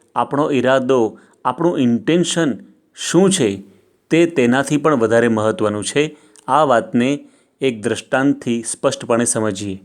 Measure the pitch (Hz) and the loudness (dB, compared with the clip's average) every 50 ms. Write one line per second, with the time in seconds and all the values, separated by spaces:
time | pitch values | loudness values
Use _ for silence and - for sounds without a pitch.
0 | _ _ - 120 120 - 143 139 151 - 147 127 120 127 135 135 127 127 135 123 | _ _ -4 -4 -4 -2 -2 -2 -2 0 0 0 2 2 2 2 2 2 2 2
1 | 113 104 - - - _ _ _ - 127 123 - 165 175 175 - 131 120 117 113 | 2 0 -4 -8 -20 _ _ _ -6 -6 -4 -2 -2 -2 0 0 0 0 0 0
2 | - - 160 175 170 - - 170 165 139 110 95 - - _ _ _ _ _ - | 0 0 0 0 0 0 -2 -2 -2 -2 -4 -6 -10 -20 _ _ _ _ _ -12
3 | - - - 170 196 196 196 - 131 104 98 95 - - - _ _ _ _ _ | -6 -2 2 2 4 4 2 2 0 -2 -2 -4 -10 -16 -20 _ _ _ _ _
4 | _ - 160 160 170 165 - - 123 120 123 135 139 139 151 143 143 160 151 123 | _ 0 2 2 2 2 2 2 2 2 2 0 0 0 -2 0 0 0 2 2
5 | 113 107 113 117 117 120 113 107 107 110 104 - 107 104 104 104 98 - - 143 | 2 2 4 4 2 2 2 0 0 0 0 0 -2 -2 -2 -4 -6 -4 -2 -2
6 | 151 156 151 - _ _ _ _ _ - 127 147 156 139 123 117 - - - 120 | -2 -2 -6 -12 _ _ _ _ _ 0 2 2 4 4 2 2 0 0 -2 0
7 | 120 131 143 143 - - _ _ _ _ _ - 139 135 120 107 104 120 113 - | 0 0 -2 -4 -8 -14 _ _ _ _ _ -4 -4 -2 -2 -2 0 -2 -2 -2
8 | - - 139 131 135 143 139 143 - 123 117 117 110 - - - - 139 131 - | -2 -2 -2 0 2 2 0 0 -2 -4 -4 -4 -4 -8 -6 -2 -2 -2 -2 -2
9 | - 120 120 117 120 113 - 117 107 107 98 98 104 101 95 95 | -2 -2 0 0 0 0 -2 -2 -2 -4 -4 -6 -8 -10 -10 -12